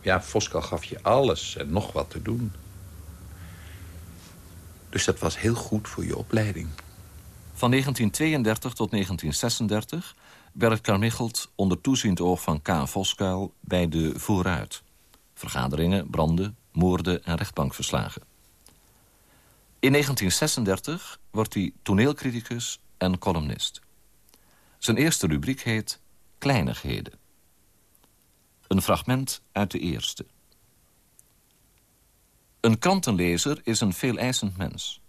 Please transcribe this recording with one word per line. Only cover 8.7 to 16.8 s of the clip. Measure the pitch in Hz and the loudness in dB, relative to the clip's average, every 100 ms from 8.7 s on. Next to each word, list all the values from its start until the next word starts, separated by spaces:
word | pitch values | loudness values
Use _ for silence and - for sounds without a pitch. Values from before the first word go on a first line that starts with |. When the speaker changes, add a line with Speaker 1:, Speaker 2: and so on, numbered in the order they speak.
Speaker 2:
tot | - 107 | -2 0
negentien | 104 92 92 78 | 0 -2 -2 -2
zesendertig | - 120 - 107 107 - 165 - - - - - | 0 0 0 0 0 -2 -8 -8 -18 -20 -20 -18
werkt | - 113 110 | 2 2 4
Carmichelt | - 98 113 117 113 - - | 2 2 2 0 -4 -4 -8
onder | - 98 90 | 0 2 2
toeziend | 131 131 110 85 | 2 2 2 2
oog | 87 87 | 2 2
van | - 78 | 0 -2
K. | 87 82 67 | 0 0 0
Voskuil | 101 95 - 95 92 98 _ | -2 -2 0 -2 -2 -6 _
bij | - 90 85 | -2 0 2
de | 80 80 - | 2 0 -2
Vooruit. | - 98 92 78 52 - _ _ _ _ _ | 0 2 2 -2 -4 -12 _ _ _ _ _
Vergaderingen, | - - 71 64 73 85 98 78 | -14 -6 -2 0 2 2 2 0
branden, | - 78 85 101 107 _ | 0 2 2 0 -6 _
moorden | 80 | 2